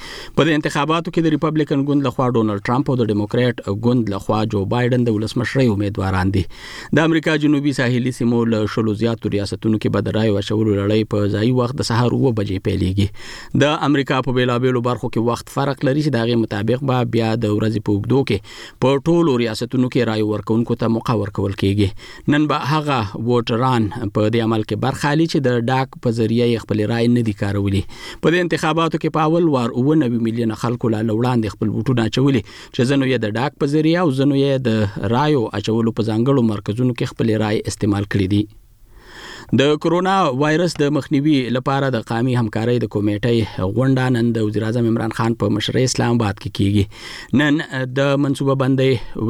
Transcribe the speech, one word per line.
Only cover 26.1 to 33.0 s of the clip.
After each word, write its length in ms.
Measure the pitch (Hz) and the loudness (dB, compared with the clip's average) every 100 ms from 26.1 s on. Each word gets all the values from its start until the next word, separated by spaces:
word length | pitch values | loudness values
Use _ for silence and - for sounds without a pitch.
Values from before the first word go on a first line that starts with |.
| 117 | 0
ذریعه 320 | 113 113 120 | 0 2 2
یې 160 | 117 | 0
خپلې 200 | - 104 104 | -2 -2 0
رایې 160 | 117 120 120 | 0 2 2
نه 40 | 113 | 0
دي 60 | 101 | -2
کارولي. 400 | 101 101 101 98 - - - - | -2 -2 0 0 -2 -10 -16 -4
په 100 | 170 | 0
دې 60 | 170 175 | 2 0
انتخاباتو 540 | 160 160 156 165 160 | 0 0 0 0 -2
کې 140 | 160 156 | -2 0
په 100 | 156 | 2
اول 180 | 170 170 135 | 2 2 2
وار 200 | 117 127 | 0 0
اووه 160 | 131 160 | 2 2
نوي 180 | 127 117 117 | 2 0 -2
میلیونه 320 | 113 120 110 | 0 -2 -2
خلکو 280 | 123 120 120 | -4 -2 0
لا 80 | 107 | 0
له 160 | 110 107 | 0 0
وړاندې 360 | 123 123 107 - | 2 0 0 -2
خپل 140 | 110 | -4
ووټونه 340 | 113 113 123 110 | -2 0 0 0
اچولي، 320 | - 139 139 - | 2 2 2 -2
چې 360 | - - - 123 | -10 -10 -2 0
ځنو 160 | 139 | 2